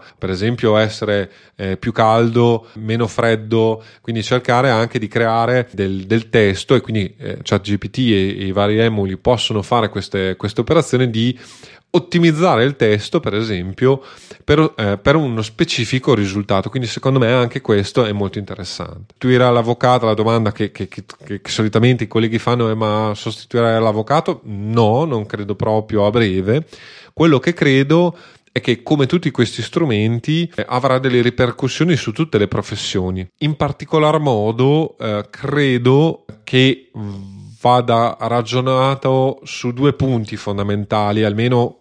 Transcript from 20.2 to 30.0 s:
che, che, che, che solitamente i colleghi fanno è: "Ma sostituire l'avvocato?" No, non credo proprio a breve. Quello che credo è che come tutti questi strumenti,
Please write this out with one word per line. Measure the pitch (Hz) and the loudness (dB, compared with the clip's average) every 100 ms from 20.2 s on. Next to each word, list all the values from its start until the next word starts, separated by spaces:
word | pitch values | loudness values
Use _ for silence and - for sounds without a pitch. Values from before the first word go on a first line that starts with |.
| 110 113 107 | 2 2 0
che, | - 104 | -2 -6
che, | - 95 | -6 -12
che, | - - - - | -12 -18 -18 -14
che | 101 | -12
solitamente | - - 107 110 123 120 110 | -6 -2 0 4 4 2 0
i | |
colleghi | 113 113 113 | 0 0 0
fanno | - 123 113 | -2 0 0
è: | 110 | -2
"Ma | 110 107 110 | -2 0 -2
sostituire | 104 117 107 - 120 117 113 | -4 -8 -10 -4 0 2 2
l'avvocato?" | 113 107 107 147 175 165 117 | 0 0 0 0 0 -6 -8
No, | 101 107 117 107 120 | -8 -2 2 4 2
non | 160 117 104 | 0 -4 -6
credo | 104 101 98 | -8 -6 -4
proprio | 110 110 107 107 101 | -2 -2 0 0 2
a | |
breve. | 117 107 92 95 135 160 - - - - | 2 0 0 0 0 -2 -14 -20 -20 -8
Quello | - 165 135 | 2 4 4
che | 175 | 2
credo | 170 151 135 139 165 175 - - _ _ | 0 2 2 4 2 2 -2 -16 _ _
è | 120 | -6
che | - 113 | -2 -2
come | - 151 131 | 0 0 2
tutti | 175 156 | 0 0
questi | 123 117 - | -2 -2 -4
strumenti, | 113 170 160 104 | -4 -2 0 0